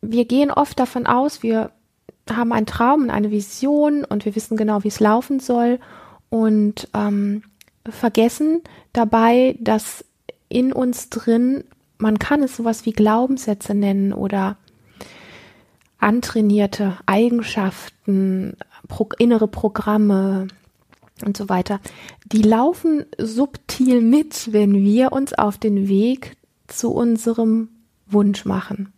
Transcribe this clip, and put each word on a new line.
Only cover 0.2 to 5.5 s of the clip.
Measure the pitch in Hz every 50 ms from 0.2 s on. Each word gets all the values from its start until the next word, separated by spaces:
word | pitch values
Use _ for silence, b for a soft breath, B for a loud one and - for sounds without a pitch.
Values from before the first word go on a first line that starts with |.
| 240
gehen | 240 247 262 294 285
oft | - - 294 - - -
davon | 254 247 - 254 240
aus, | - - 247 262 294 - - -
wir | 226 220 220 220 - _ _ _ _ _ _ _ - - _ _ -
haben | 220 233 240 233 233
einen | 226 220
Traum | - - - 233 247 285 311 277
und | 233
eine | - 208 208 208
Vision | 214 208 202 - - - - 269 294 294 294 294 294 294 277
und | - 202 208 -
wir | 214 202
wissen | 220 214 - 226
genau, | 220 220 214 214 202 202
wie | 214
es | 202 -
laufen | 214 208 214 233 254 - 285 269
soll | 262 -